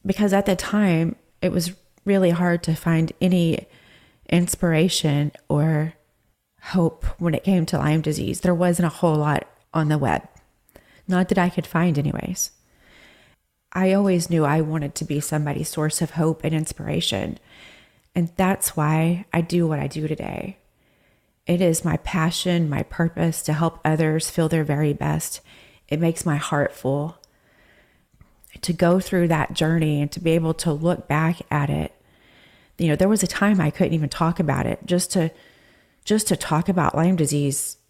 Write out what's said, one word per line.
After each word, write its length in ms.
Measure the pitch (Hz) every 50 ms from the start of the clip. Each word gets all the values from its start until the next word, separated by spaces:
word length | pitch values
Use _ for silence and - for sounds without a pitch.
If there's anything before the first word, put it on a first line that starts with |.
| _
Because 260 | 196 190 - 208 202
at 140 | 196 196 196
the 100 | 208 185
time, 600 | 180 - - - 208 208 190 165 160 165 160 - _ _ _ _ _
it 100 | - 180
was 220 | - 180 165 175 190 _ _ _ _ _ _
really 240 | 202 196 196 185 170
hard 340 | 170 170 180 180 170 170 -
to 120 | - 160
find 360 | - - 170 165 160 160 160 - _
any 480 | 185 185 185 180 170 165 - - - _ - - _ - - - _ _ _ _ _ -
inspiration 1040 | - 175 175 175 - - - 170 165 156 165 160 - - - 156 143 147 147 147 - - _ _
or 440 | 147 147 156 160 160 151 156 160 - _ _ _ _ _ _ _ _ _ _ _ _ _
hope 440 | - - - 185 165 160 - - - - - -
when 140 | 170 170 156
it 100 | - -
came 220 | 196 196 180 165
to 120 | - -
Lyme 240 | 143 139 151 156 160
disease. 400 | 156 156 151 156 - - - -
There 140 | - 180 180
wasn't 300 | 170 180 180 175 175 175
a 120 | 160 -
whole 180 | - - 170 156
lot 320 | 151 147 151 147 143 - - _ _ _ _ -
on 160 | 165 156 151
the 80 | 151
web. 300 | 147 139 110 76 - - - _ - _ _ _ _ _ _ _ - _ _ _ - _
Not 220 | - 185 180 185 -
that 80 | 190
I 120 | 185 175 180
could 180 | - 180 160
find 300 | - - 165 170 180 156
anyways. 540 | 143 143 151 - - - - 180 - - - _ _ _ _ _ _ _ _ - - - - _ _ _ _ _ _ _ _ _ _ _ _ -
I 200 | 185 190 190 190
always 360 | 196 202 196 185 175 170 -
knew 160 | 170 160 151
I 160 | 143 147 160
wanted 340 | 156 156 156 160 143 143 -
to 100 | - 156
be 140 | - 143 151
somebody's 500 | 147 - 160 151 151 147 143 151 156 -
source 320 | - 160 151 151 - -
of 100 | 170 -
hope 320 | - 165 156 160 156 - -
and 120 | 151 160
inspiration. 840 | 156 156 - - - - - - 170 165 - - 98 - - - - _ _ - - - - - - - _ _ _ _ _ _
And 160 | 175 170 165 _
that's 400 | - 190 185 196 - - - -
why 480 | 160 151 151 156 160 160 165 175 175 208 _ -
I 80 | 175
do 260 | 165 - 175 175 170
what 120 | 160 156 143
I 80 | 143
do 200 | 139 - 156 151
today. 500 | 151 156 - - - 50 50 - 190 196 _ _ _ _ _ _ _ _ _ _ _ _ _ _ _ _ _ _
It 160 | - 175 175
is 240 | 185 175 160 165 -
my 120 | 170 156
passion, 720 | 160 - - - 175 160 175 165 - - 180 175 170 165 151
my 140 | 143 - -
purpose 580 | - - - 165 165 - 170 165 165 160 - -
to 100 | - 156
help 260 | 151 170 160 165 - _
others 460 | 151 156 156 160 156 156 160 160 -
feel 200 | - - 165 156
their 160 | 170 160 151
very 280 | 147 147 147 156 147 147
best. 480 | - 143 151 151 156 - - - - _ - - - - - _ _ _
It 120 | _ 147 156
makes 260 | 170 165 165 - -
my 100 | 170 147
heart 360 | 147 - - 160 143 143 - -
full 440 | - - 131 139 143 147 160 170 _ - _ _ _ _ _ _ _ _ _ _ _ _ _ _ _ _ _ _ _ - _ _ _ - _ - -
to 120 | - - 170
go 260 | - 180 170 180 190
through 280 | 185 - 202 180 175
that 260 | 160 165 151 - - 175
journey 480 | - 165 156 165 165 156 151 151 143
and 100 | 147 139
to 80 | - 175
be 120 | 175 165
able 220 | 160 170 160 160 160
to 180 | - - 175 147
look 340 | 147 160 175 180 - -
back 300 | - 143 151 160 165 175 - - _
at 180 | - 147 143 147
it. 240 | 147 147 - - - _ _ _ _ _ _ _ _ - - - _ _ _ _ _
You 100 | - 185
know, 80 | 160 147
there 120 | 147 185
was 160 | 196 220 208 190
a 40 |
time 340 | 175 - - 202 208 214 185
I 80 | 165 151
couldn't 240 | - - 180 - 165
even 160 | 160 151 135
talk 300 | - - 165 165 170 -
about 260 | 170 147 139 135 -
it. 140 | - - - -
Just 260 | - 175 180 180 -
to, 200 | - 190 160 165 - - - - _ _ _ _ _ _ _ _ _ _ _
just 240 | - 208 220 214
to 80 | - 180
talk 320 | - - - 160 156 170
about 280 | - 185 180 147 - -
Lyme 200 | 151 165 180 185
disease 600 | 165 151 139 147 147 143 139 135 - - - - _ _